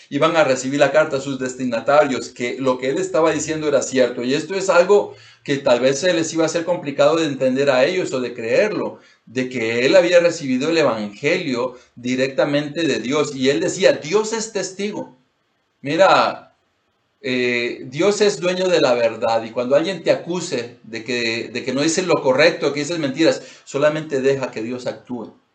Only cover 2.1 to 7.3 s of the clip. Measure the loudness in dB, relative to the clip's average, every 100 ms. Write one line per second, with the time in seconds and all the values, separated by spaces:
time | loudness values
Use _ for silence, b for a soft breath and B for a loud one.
2.1 | 0 -6 -6 -6 -2 -2 -2 -2 -2 -2
3.1 | 0 2 0 -4 -4 0 0 2 2 0
4.1 | 0 -2 -2 -2 -4 2 4 6 4 2
5.1 | B B B -4 -2 2 2 2 2 0
6.1 | 0 0 -2 -2 -2 -4 -4 -4 2 2
7.1 | 2 0